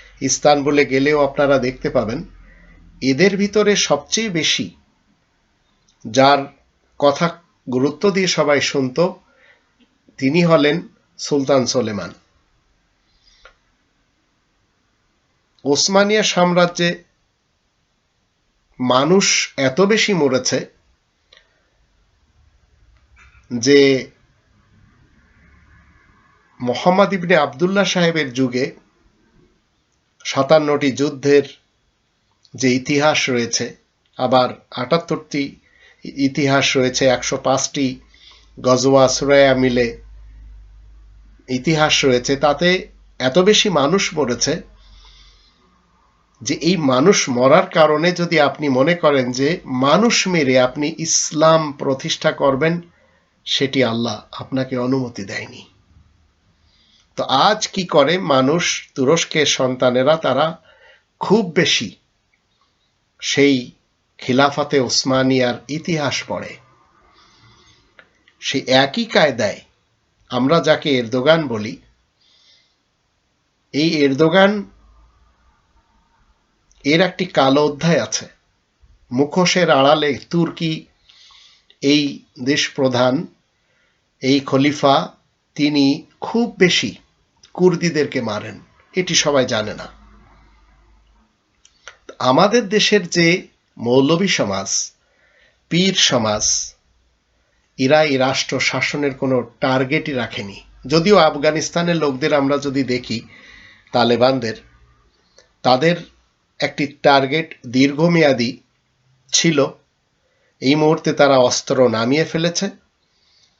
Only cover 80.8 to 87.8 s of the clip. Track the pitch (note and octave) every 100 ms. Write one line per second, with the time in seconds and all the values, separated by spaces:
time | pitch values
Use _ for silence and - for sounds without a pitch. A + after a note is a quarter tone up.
80.8 | - _ _ _ - - _ _ _ -
81.8 | C#3 D3 C#3+ - _ - B2 D3 - -
82.8 | C3 A#2+ B2+ C#3+ G3+ _ _ _ _ _
83.8 | _ _ _ _ C3 C#3+ C3+ C3+ C#3+ C#3+
84.8 | C#3 C#3+ F3 - _ _ _ - D3 D3
85.8 | C#3 D3+ - - - A3+ A#3 - F3+ -
86.8 | A2 - _ _ _ _ _ - F3+ E3